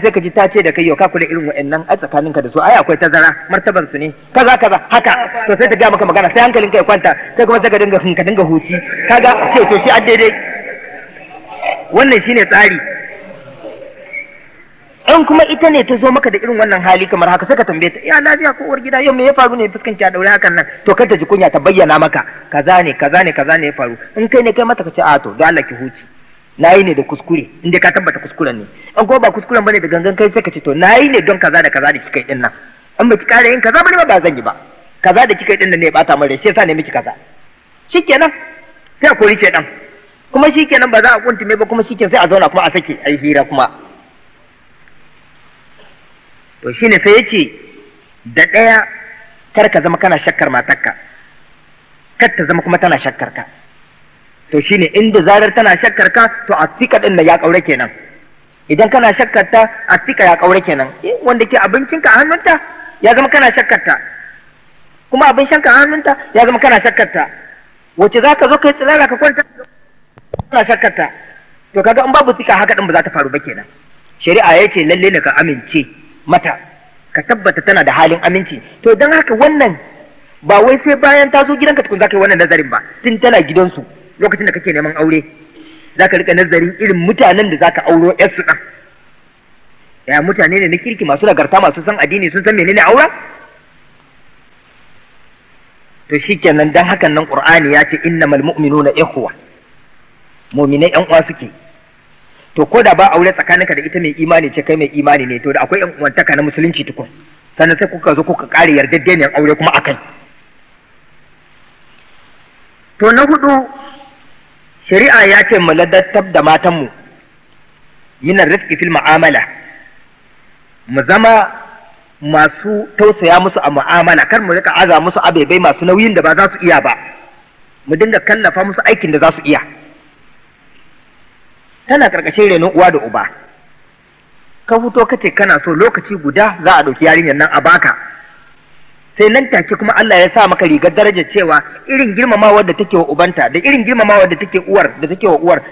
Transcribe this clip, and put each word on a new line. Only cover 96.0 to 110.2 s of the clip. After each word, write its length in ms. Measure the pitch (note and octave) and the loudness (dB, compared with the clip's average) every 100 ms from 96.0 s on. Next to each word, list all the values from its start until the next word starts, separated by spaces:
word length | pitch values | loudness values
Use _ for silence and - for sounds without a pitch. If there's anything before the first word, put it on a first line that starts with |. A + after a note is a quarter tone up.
| - | -6
To 100 | D3 | -6
shi 160 | - F#3+ | -4 -2
kenan 340 | F3 D3+ D3+ | 0 2 2
dan 140 | D#3+ F3 | 2 0
hakan 280 | D3+ D#3 D3+ | 0 0 -2
nan 100 | D#3 | -4
Qur'ani 460 | - D#3 E3 C#3+ | -2 2 2 2
ya 100 | D3 D3+ | 0 0
ce 80 | D3+ | -2
innamal 380 | E3 E3 D3 C#3 | -4 -2 0 0
mu'minuna 500 | D3+ D#3+ D3 D3+ C#3+ | -2 -2 -2 0 0
ikhwa. 380 | D#3 E3 C3 A2 - _ _ _ _ _ _ _ _ _ _ _ | 0 -2 -4 -10 -12 _ _ _ _ _ _ _ _ _ _ _
Mu'minai 400 | C3+ C#3+ C#3+ E3+ | -2 0 0 0
ƴan 140 | E3 F3+ | 0 2
uwa 140 | E3 D#3+ | 2 0
suke. 220 | - A#2+ - _ _ _ _ _ _ _ _ _ | -6 -16 -20 _ _ _ _ _ _ _ _ _
To 120 | D#3 D3+ | -4 0
ko 160 | A#3 | 2
da 100 | A3 | 4
ba 140 | E3 F#3+ E3 | 4 4 4
aure 160 | F#3 | 0
tsakaninka 400 | F#3 D#3+ F3 F#3 | 0 -2 -2 -2
da 60 | C#3+ | -6
ita 180 | D#3 F3+ | -6 -6
mai 120 | D#3 D3 | -6 -4
imani 340 | D#3+ E3 D3 | 0 0 0
ce 80 | D3+ | -6
kai 140 | C#3+ D#3 | -4 -2
mai 140 | C#3+ | -2
imani 320 | D3 C#3+ C#3+ B2+ | -2 0 0 -2
ne, 140 | A#2+ | -8
to 120 | C#3+ | -6
da 80 | C#3 | -4
akwai 160 | C3 G3 | -4 -4
ƴan 140 | F3+ D3 | -6 -6
uwantaka 380 | D3 F3 D#3+ D3 | -6 -2 -2 -2
na 60 | |
musulunci 420 | D3 D#3 E3 D#3 | -4 -2 -4 -4
tukun. 240 | C#3+ C3 - - - _ _ - | -10 -14 -16 -20 -20 _ _ -2
Sannan 200 | D#3+ - | 0 0
sai 80 | G3+ | -4
kuka 260 | E3+ F3 | -4 -2
zo 80 | D3 | -2
kuka 220 | D#3+ E3+ B2 | -2 -6 -4
ƙare 260 | D#3 E3+ C#3+ | 0 2 2
yarjejeniyar 560 | C#3 E3 D#3 E3+ C#3 D3 | 0 -2 0 0 0 0
aure 160 | D3+ D3+ | -2 0
kuma 140 | D#3+ | 0
akai. 240 | - - B2+ - - | -2 -4 -8 -12 -20